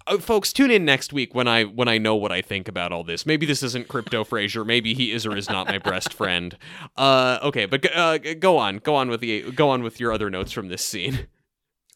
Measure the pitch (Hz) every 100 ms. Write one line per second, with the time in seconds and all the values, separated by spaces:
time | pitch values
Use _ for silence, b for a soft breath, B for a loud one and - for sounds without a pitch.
0 | - 190 170 220 - - 277 220 156 135
1 | - 143 120 123 123 113 104 113 120 110
2 | 110 107 101 90 - 98 92 90 87 85
3 | 85 82 151 156 156 139 127 123 117 127
4 | 110 117 107 113 104 113 110 120 113 117
5 | 123 113 110 101 101 98 92 98 95 92
6 | - - 101 87 87 - - - - -
7 | 135 135 127 123 143 131 98 135 160 165
8 | 165 160 151 160 185 160 104 98 - 147
9 | 127 117 117 107 - 131 147 127 117 -
10 | 117 110 104 92 98 - 95 90 - 101
11 | 92 131 - _ _ _ _ _ _